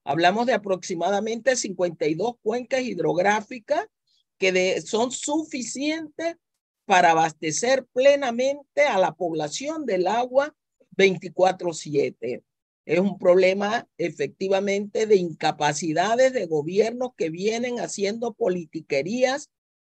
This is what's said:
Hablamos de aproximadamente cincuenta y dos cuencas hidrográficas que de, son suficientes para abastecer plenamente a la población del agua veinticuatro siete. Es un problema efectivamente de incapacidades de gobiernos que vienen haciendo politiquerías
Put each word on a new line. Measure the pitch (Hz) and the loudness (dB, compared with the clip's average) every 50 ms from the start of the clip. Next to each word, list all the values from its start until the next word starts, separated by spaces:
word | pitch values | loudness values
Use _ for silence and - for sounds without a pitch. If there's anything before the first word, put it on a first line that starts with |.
| - | -6
Hablamos | - 143 160 170 175 190 220 240 | -4 -2 2 4 4 4 2 0
de | 240 247 | 0 0
aproximadamente | 202 202 202 190 175 - - 190 165 170 180 202 202 208 220 226 233 226 269 254 | 0 0 -2 -4 -4 -4 -6 -6 -2 0 0 0 0 -2 -2 -4 -2 0 0 0
cincuenta | 247 - 220 185 175 180 175 160 - 165 | 0 -2 -6 -4 -2 -2 -2 -2 -2 -2
y | 151 160 | -2 -2
dos | 160 196 240 240 _ | -2 -2 -4 -4 _
cuencas | - 208 214 247 247 - 262 262 | -6 -4 -4 -4 -4 -4 -4 -4
hidrográficas | 254 240 202 175 160 156 156 170 180 202 208 220 208 - 247 247 - - 277 330 427 440 _ _ _ _ _ _ _ _ _ - | -2 -4 -4 -2 -2 -2 0 2 2 2 2 0 -2 -6 -14 -12 -4 -2 -2 -2 -2 -6 _ _ _ _ _ _ _ _ _ -2
que | 196 190 185 | 0 2 2
de, | 185 185 190 - - | 2 2 2 0 -2
son | 160 - - 214 233 254 240 | -4 -4 -2 -2 -2 -2 -4
suficientes | - - - 294 320 311 - - 262 240 233 - 254 277 302 311 330 320 302 - - 320 339 339 _ _ _ _ _ _ _ _ _ _ | -6 -6 -4 -2 -2 -4 -4 -8 -10 -10 -8 -8 -6 -4 -4 -4 -4 -6 -12 -10 -8 -6 -6 -8 _ _ _ _ _ _ _ _ _ _
para | - 202 180 175 170 | 2 4 4 6 6
abastecer | 165 165 170 156 156 - - 160 151 - - 240 269 269 254 _ - | 4 4 2 0 -2 -4 -6 -4 -4 -2 0 0 0 0 -2 _ -2
plenamente | 247 262 277 285 277 285 254 233 233 254 269 277 285 277 _ - 285 294 | 2 4 4 4 4 2 -2 -2 -2 -2 -2 -2 -4 -8 _ 0 0 2
a | 285 226 | 2 4
la | 190 185 165 160 | 2 2 2 0
población | - 185 170 165 156 151 147 - - 262 285 320 320 302 | -2 -4 -4 -2 -2 -4 -4 -6 -6 -6 -6 -6 -6 -4
del | 240 196 180 175 | -2 -2 0 0
agua | 180 208 233 254 254 254 277 277 302 - _ _ _ _ _ _ _ - | 0 0 0 0 2 2 2 2 0 -2 _ _ _ _ _ _ _ 0
veinticuatro | - 190 196 185 156 - 180 - - 180 185 185 185 180 175 160 | 4 4 4 4 2 -6 -8 0 2 2 2 2 0 -4 -6 -6
siete. | 160 - 156 143 139 - - - - - 117 120 - - _ _ _ _ _ _ _ _ | -6 -8 -4 0 0 0 0 -2 -6 -8 -8 -8 -8 -10 _ _ _ _ _ _ _ _
Es | - 151 170 | -2 0 2
un | 190 202 185 - | 2 0 0 0
problema | 190 180 175 185 185 185 190 202 202 208 220 240 - _ _ - | 4 6 6 6 6 4 2 2 -2 -2 -2 -4 -6 _ _ -6
efectivamente | 160 170 156 - 143 139 - - 190 190 196 190 202 202 196 202 214 202 - - 220 | -6 -6 -4 -4 -6 -6 -6 -6 -2 0 0 0 0 0 -2 -2 -4 -4 -2 -2 2
de | 214 214 | 4 4
incapacidades | 190 180 170 156 - - 156 151 - 147 147 151 147 - 160 151 165 175 208 226 240 262 262 254 | 4 4 0 -4 -2 -2 -2 0 2 0 0 0 0 -2 -2 0 0 2 2 4 4 4 2 2
de | 254 196 | 0 -4
gobiernos | 165 160 151 147 156 180 196 214 226 240 247 254 247 - | -2 -2 -2 -2 0 2 2 2 2 0 -4 -8 -8 -6
que | - 185 165 | -4 -6 -4
vienen | 160 160 185 214 220 233 240 247 240 233 | -4 -4 -2 -2 -2 -2 -4 -4 -4 -6
haciendo | 180 - - - 202 196 214 233 233 240 220 | -6 -6 -6 -4 -4 -4 -2 -2 -6 -6 -4
politiquerías | - - 190 185 180 170 156 - 160 151 - 151 139 139 175 220 254 254 254 262 294 - - _ _ _ _ _ _ _ | -2 -2 -2 -2 -2 -4 -8 -10 -12 -8 -4 -2 -2 -2 -2 -2 -2 -2 -2 -2 -4 -8 -12 _ _ _ _ _ _ _